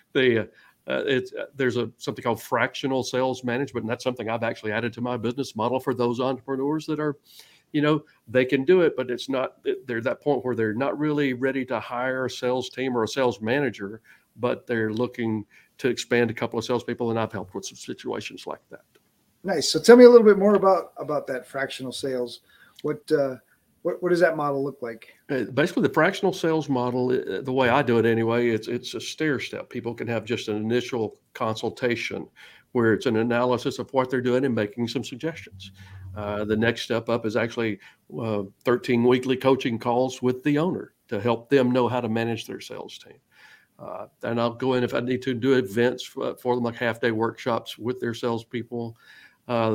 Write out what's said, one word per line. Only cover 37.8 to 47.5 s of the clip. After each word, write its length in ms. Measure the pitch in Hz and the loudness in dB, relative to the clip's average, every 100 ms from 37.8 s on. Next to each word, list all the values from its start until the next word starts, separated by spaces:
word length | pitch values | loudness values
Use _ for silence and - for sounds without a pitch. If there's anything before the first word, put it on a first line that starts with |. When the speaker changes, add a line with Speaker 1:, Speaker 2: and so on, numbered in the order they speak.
| - _ _ 143 | -12 _ _ -8
Speaker 1:
uh, 240 | 113 104 98 - | -4 -4 -6 -4
thirteen 400 | - 123 - 120 | 0 0 2 4
weekly 320 | 120 127 127 127 | 6 4 2 2
coaching 420 | 135 131 131 113 | 4 2 2 -2
calls 440 | 123 120 131 - | 0 0 0 -2
with 220 | 123 127 | -2 -2
the 140 | 151 143 | 0 0
owner 360 | 180 107 104 _ _ | 0 -2 -8 _ _
to 100 | 107 | -2
help 300 | 117 117 - | 0 0 2
them 220 | 139 123 | 4 4
know 160 | 127 120 | 4 2
how 120 | 123 | 0
to 100 | 117 | 0
manage 380 | 113 117 113 - | 0 -2 -4 -8
their 140 | - | -12
sales 360 | - 110 - - | -12 -12 -14 -16
team. 200 | - - _ _ - - _ - | -20 -20 _ _ -20 -20 _ -18
Uh, 280 | - - 107 _ | -14 -12 -14 _
and 160 | 117 117 | -4 0
I'll 140 | 120 | 0
go 220 | 117 131 127 | 0 0 2
in 80 | |
if 100 | 120 | 0
I 80 | 127 | 0
need 200 | 123 127 | -2 -2
to 100 | 135 | -2
do 200 | 123 131 | 0 4
events 500 | 131 101 104 120 123 | 4 2 2 2 0
for, 320 | - - 120 - | -8 -8 -6 -4
for 180 | 123 123 | -2 0
them, 80 | |
like 120 | 117 117 | -2 -2
half-day 360 | 120 110 120 | -4 0 0
workshops 640 | 110 113 - 127 | 0 -2 -2 -2